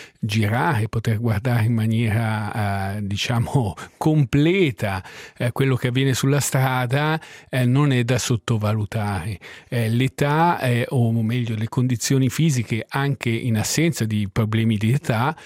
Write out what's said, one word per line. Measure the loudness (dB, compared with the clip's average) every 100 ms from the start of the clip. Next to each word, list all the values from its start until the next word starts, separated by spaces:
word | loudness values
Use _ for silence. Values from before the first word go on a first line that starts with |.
| -20 _
girare, | -2 0 2 2 2 0 0
poter | -2 -2 0
guardare | 0 0 0 0 2
in |
maniera, | 2 2 0 0 0 0 -2 -4 -4 -2 -2 -4 -6
eh, | -6
diciamo, | -4 -2 -2 0 0 0 -4 -12 -2
completa, | 2 4 4 4 4 4 2 0 -4 -4 -8 -16 -16 -6
eh, | -4
quello | 0 0 0
che | 0
avviene | 0 0
sulla | 2 2 2
strada, | 2 0 0 0 0 0 0 -2 -6 -20 -6
eh, | 0 2
non | 4 4
è | 2 2
da | 0
sottovalutare. | 0 -2 0 -2 0 -2 -2 -4 -4 -4 -6 -10 -14 -20 -6
Eh, | -2 0
l'età, | 0 0 0 0 2 2 2
eh, | 0 0 0
o | 0 2
meglio | 0 0 -2 -2 -4
le | -4
condizioni | 0 0 0 0 2 2
fisiche, | 2 2 2 -2 -4 -4
anche | -2 -2 -2 -2
in | -2 0 -2
assenza | 0 0 0 0 -2
di | -2 -2
problemi | 0 0 2 2 2
di | 2
età, | 0 0 0 0 -4